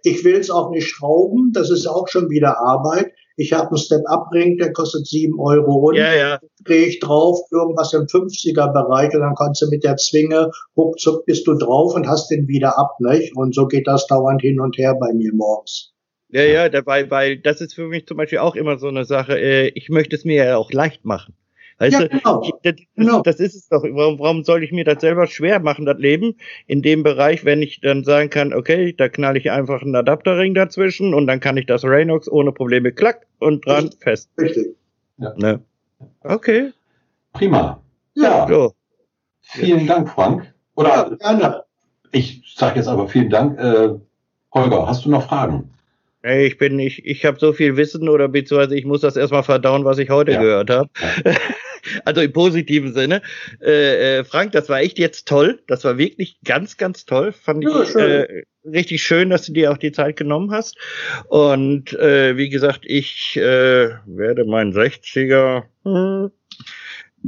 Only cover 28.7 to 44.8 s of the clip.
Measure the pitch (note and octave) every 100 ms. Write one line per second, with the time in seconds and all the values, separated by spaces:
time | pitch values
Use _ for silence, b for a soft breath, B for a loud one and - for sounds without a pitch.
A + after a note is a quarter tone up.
28.7 | E3+ F3 E3+ C3 - C#3 C3+ - C3+ C3
29.7 | C3 C3+ B2+ B2 D#3 - F3+ F#3+ F#3+ F#3+
30.7 | - F#3+ - G3 D3+ C3+ C3 C#3 C3+ C3
31.7 | A#2+ C3 C#3 D#3+ D#3+ - D3 C#3+ C3+ B2+
32.7 | B2 B2 - A3 A#3 _ _ D3+ D3+ C3+
33.7 | D3 D#3 - - A2 - - D#3+ A#2 G#2+
34.7 | - _ _ _ _ A2+ G#2+ G#2 G#2+ -
35.7 | _ _ _ - _ - A3 - A3 C4+
36.7 | - _ _ _ _ _ - G3 D3+ -
37.7 | - _ _ _ D4 D4 - - D3+ A#2+
38.7 | - _ _ _ _ _ _ _ - F#3
39.7 | E3 D3+ F3 - - F#2+ - - _ _
40.7 | - D3+ - - - G3+ A3 D#3 - -
41.7 | _ _ _ _ C3+ B2+ - - - A#2+
42.7 | C3 C3 G#2 G2 B2+ A2 C3 C#3+ C#3+ A#2+
43.7 | A2+ A2 G2 - _ _ _ _ C3 B2
44.7 | F#2+